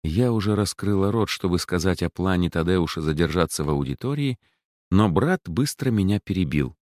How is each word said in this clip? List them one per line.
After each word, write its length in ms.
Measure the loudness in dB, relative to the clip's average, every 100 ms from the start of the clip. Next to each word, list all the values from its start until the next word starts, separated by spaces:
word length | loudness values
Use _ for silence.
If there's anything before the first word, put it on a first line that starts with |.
Я 280 | -2 0 2
уже 240 | 0 0 0
раскрыла 560 | 0 -2 -2 2 2
рот, 160 | 0 -2
чтобы 300 | -2 0 -2
сказать 440 | 0 0 0 0
о 80 | -2
плане 400 | -2 0 2 0
Тадеуша 500 | 0 2 2 0 -2
задержаться 640 | -2 0 0 2 0 -2
в 80 | -2
аудитории, 680 | 0 -2 -4 -6 -4 -4 -6 _ _ _ _ _
но 180 | 2 4
брат 340 | 2 2 -2 -2
быстро 440 | -2 -2 -2 -2
меня 280 | 0 2 0
перебил. 560 | -2 -2 0 0 -2 -6